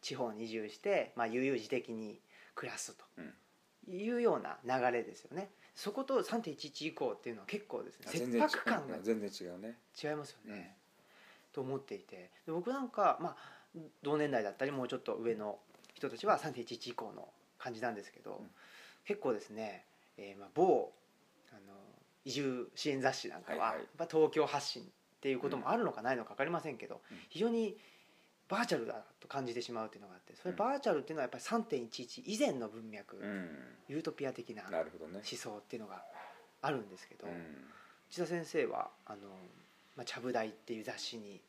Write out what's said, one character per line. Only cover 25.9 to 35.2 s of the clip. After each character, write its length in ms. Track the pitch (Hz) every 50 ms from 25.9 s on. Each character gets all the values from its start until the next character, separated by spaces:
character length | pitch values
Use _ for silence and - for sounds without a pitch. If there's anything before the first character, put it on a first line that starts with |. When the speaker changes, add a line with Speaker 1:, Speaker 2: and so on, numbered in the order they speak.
Speaker 1:
か 100 | - -
な 100 | 110 123
い 40 | 131
の 80 | 120 110
か 80 | -
分 40 | 101
か 80 | - 139
り 60 | 156
ま 100 | 175 165
せ 100 | 143 156
ん 60 | 127
け 100 | 107 -
ど、 140 | - - - - -
Speaker 2:
う 40 | -
ん。 20 |
う 40 | 117
ん。 20 | - -
Speaker 1:
非 80 | - 156
常 100 | 208 240
に 300 | 233 226 226 202 - - - - - - - - - - - _ _ _ _ _
バ 100 | 185 208
ー 80 | 240
チ 80 | - 180
ャ 40 | 139
ル 80 | 113
だ 160 | 117 117 113 101 - - _
と 80 | - -
感 180 | - 139 131
じ 80 | 120 117
て 80 | 120
し 100 | 117 -
ま 120 | 120 113 110
う 20 |
っ 40 | 107
て 60 | -
い 20 | -
う 20 |
の 60 | 104 95
が 60 | 92
あ 40 | 92
っ 20 |
て、 160 | _ - -
そ 120 | - - 180
れ 40 |
バ 240 | 180 175 202 240 277
ー 40 | 277
チ 100 | 277 226
ャ 20 |
ル 60 | 180 147
っ 40 |
て 100 | 131 -
い 20 | 160
う 20 |
の 40 | 156
は 20 |
や 60 | 135 123
っ 20 |
ぱ 80 | - 120
り 60 | -
三 200 | - 220 233 220
点 180 | - - 127 120
一 160 | 113 - -
一 220 | 127 - - - 123
以 120 | 156 208 214
前 140 | 294 254
の 160 | 147 131 117 104
文 220 | 107 113 113 110
脈、 260 | 107 104 101 - 104
Speaker 2:
う 100 | 98 101
ん。 220 | 101 101 95 90 82 78 69 64 60 60 - - -
Speaker 1:
ユ 100 | 139 156
ー 40 |
ト 100 | 160 165
ピ 140 | 151 - 139
ア 60 | 131
的 220 | 123 - 117 - 110
な 80 | 104 98
Speaker 2:
な 180 | 90 82 80
る 80 | 78 80
ほ 80 | 85 87
ど 80 | 82
ね。 80 | 78 90
Speaker 1:
思 80 | 98